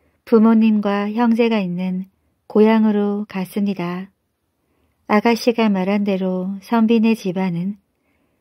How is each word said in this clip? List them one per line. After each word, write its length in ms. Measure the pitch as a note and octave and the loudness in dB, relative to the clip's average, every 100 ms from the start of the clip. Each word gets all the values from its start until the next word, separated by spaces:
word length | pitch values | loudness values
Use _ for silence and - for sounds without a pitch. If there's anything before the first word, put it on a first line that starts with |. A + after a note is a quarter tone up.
| _ _ | _ _
부모님과 880 | - A3+ A3+ A3+ A3 G#3+ G3+ G3+ G3+ | 2 4 6 4 4 2 0 -2 -4
형제가 480 | A3 A#3 A3+ A#3 A3 | -2 0 2 0 0
있는 460 | F#3 F3 F#3 F#3 F#3+ _ _ _ - | -2 -4 -4 -6 -10 _ _ _ -2
고향으로 800 | G#3 A3 A3 A3 G#3 G3+ G#3 G#3 | 2 4 4 2 0 -2 -4 -8
갔습니다. 800 | F#3+ F3+ G#3+ G3+ F#3+ F3 F3+ F#3+ _ _ _ _ _ _ _ _ _ - | -10 -8 -4 -4 -4 -8 -8 -12 _ _ _ _ _ _ _ _ _ -2
아가씨가 600 | G#3+ A#3 A3+ B3 A3+ A3 | 0 2 0 0 0 0
말한 340 | F#3+ F#3 G#3 | 0 -2 -2
대로 540 | G3+ F#3+ F#3+ F#3 F#3 G3 | -2 -2 -2 -4 -6 -8
선비네 520 | - A#3 A3 A#3 A3+ | -4 0 2 4 2
집안은 640 | A3 F#3+ F3+ F#3+ E3+ F#3+ G#3 _ _ _ _ _ _ | 0 -4 -4 -4 -4 -6 -10 _ _ _ _ _ _